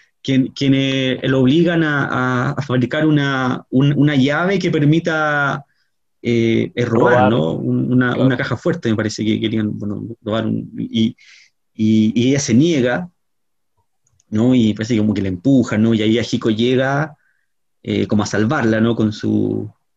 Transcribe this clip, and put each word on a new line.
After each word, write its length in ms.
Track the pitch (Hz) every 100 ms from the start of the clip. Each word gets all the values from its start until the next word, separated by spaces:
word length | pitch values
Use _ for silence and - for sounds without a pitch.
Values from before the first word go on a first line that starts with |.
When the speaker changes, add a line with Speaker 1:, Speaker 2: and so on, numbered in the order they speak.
| _ _
Speaker 1:
quien-, 300 | - 131 131
quienes, 640 | - 139 135 135 135 131 127
eh, 80 | 139
lo 120 | 135
obligan 420 | 127 160 170 170
a, 220 | 156 143
a, 460 | - 127 127 127 135
a 120 | 143
fabricar 420 | - 123 123 156
una, 600 | 156 151 139 135 127 127 -
un-, 240 | 131 143 139
una 160 | 147
llave 460 | 143 131 147 180 196
que 100 | 180
permita, 960 | 151 147 160 170 156 151 147 139 143 - _ _ _ _ _
eh, 480 | 120 117 113 113 113
eh, 120 | -
robar, 300 | 117 117 -
Speaker 2:
Robar. 160 | 123 127
Speaker 1:
¿no? 180 | 123 160
Un-, 380 | - 123 123 131
una, 180 | 127 123
Speaker 2:
Claro. 140 | 123 131
Speaker 1:
una 100 | 123
caja 200 | 135 127
fuerte, 320 | 175 175 117
me 60 | 107
parece 280 | 107 -
que 160 | 107 107
querían, 360 | 113 110 107 107
bueno, 280 | 104 104 107 117
robar 240 | 107 110 110
un, 240 | 110 107 -
y, 380 | - 110 110 - - - _ _ _
y, 380 | - 110 110 110
y 140 | 117 123
ella 100 | 139
se 160 | -
niega, 560 | 117 170 151 123 151 180 _ _ _ _ _ _ _ _ _ _ _ _
¿no? 260 | 107 123
Y 180 | 127 110
parece 200 | 104 113
que 60 | 117
como 140 | 107
que 80 | 104
la 60 | 98
empuja, 500 | 90 135 135 120 107
¿no? 160 | 113
Y 80 | 113
ahí 120 | 107
Yahiko 360 | 117 110 - 120
llega, 680 | 107 120 127 131 143 151 - _ _ _ _ _ _
eh, 240 | - 104 101
como 160 | 107
a 20 | 107
salvarla, 540 | 101 110 151 117 110
¿no? 160 | 113 117
Con 160 | 107
su 580 | 101 107 107 104 104 107 - _